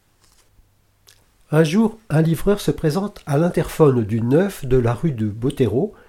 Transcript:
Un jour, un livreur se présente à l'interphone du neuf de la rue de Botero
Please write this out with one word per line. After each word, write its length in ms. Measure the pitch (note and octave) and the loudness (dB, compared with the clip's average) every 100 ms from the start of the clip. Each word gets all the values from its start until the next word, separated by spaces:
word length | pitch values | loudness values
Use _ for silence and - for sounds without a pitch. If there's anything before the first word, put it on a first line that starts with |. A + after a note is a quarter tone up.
| _ _ _ _ _ _ _ _ _ _ _ _ _ _ _ | _ _ _ _ _ _ _ _ _ _ _ _ _ _ _
Un 120 | D3+ | 0
jour, 340 | D#3+ F#3+ A3 - - | 2 2 0 -2 -2
un 120 | D3+ | 0
livreur 400 | D#3+ D#3+ - G3+ | 2 0 0 0
se 80 | - | -2
présente 500 | - D#3 D#3+ G3+ - - | -2 -2 -2 -4 -8 -4
à 140 | D3 | 0
l'interphone 640 | E3+ F3 D3+ - D3+ B2 | 0 -2 -4 2 4 4
du 180 | G#2 A2+ | 0 -2
neuf 420 | A#2 D3 G3+ - | 0 2 0 -4
de 140 | C3 B2+ | 0 0
la 160 | A#2 | 2
rue 180 | A#2+ E3+ | 0 -2
de 140 | A#2+ A2 | -2 -4
Botero 720 | G#2 B2+ - A2+ A2 G#3+ - | -4 -4 0 0 0 -4 -6